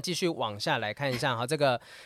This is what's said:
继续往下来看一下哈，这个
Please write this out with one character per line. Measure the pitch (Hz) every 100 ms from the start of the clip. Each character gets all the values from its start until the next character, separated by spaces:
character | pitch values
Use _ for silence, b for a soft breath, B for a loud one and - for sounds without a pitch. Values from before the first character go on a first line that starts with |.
继 | 160
续 | 160 180
往 | 160 117 104
下 | 165 131
来 | 107
看 | 107 139
一 | 123
下 | 139 117
哈， | 123
这 | 151
个 | 143 120 B B